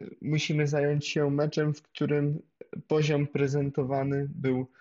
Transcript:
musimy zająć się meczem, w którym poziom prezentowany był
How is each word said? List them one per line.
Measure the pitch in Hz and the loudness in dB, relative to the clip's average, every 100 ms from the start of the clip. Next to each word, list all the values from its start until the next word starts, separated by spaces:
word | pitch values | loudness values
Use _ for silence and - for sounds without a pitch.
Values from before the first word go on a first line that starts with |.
| - - | -18 -8
musimy | - 151 - 151 147 | -2 -2 0 0 0
zająć | 147 143 147 - | 2 0 0 -2
się | 160 143 | 0 0
meczem, | 143 151 156 151 | 2 0 0 0
w | 147 | -2
którym | - - 147 147 147 151 - - - - - | -8 -2 0 2 0 -2 -8 -20 -14 -10 0
poziom | 156 151 147 143 | 2 2 2 0
prezentowany | 139 139 143 139 139 131 139 135 139 143 | 2 2 2 0 -2 -2 0 0 -2 -4
był | 139 135 127 127 _ | -2 0 0 -2 _